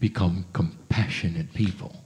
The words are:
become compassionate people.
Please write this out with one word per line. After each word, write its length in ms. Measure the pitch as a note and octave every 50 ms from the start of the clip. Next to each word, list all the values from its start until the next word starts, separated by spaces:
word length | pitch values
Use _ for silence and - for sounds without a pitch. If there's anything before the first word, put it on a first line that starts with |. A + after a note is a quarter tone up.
become 440 | A#2+ G2+ - - F#2 F2 F2 F#2+ F2+ -
compassionate 960 | - - E3+ - - - - - - A2+ G2+ - - - - F2 E2 E2 D#2 -
people. 380 | - - G#2+ F#2+ F#2+ - - - - - -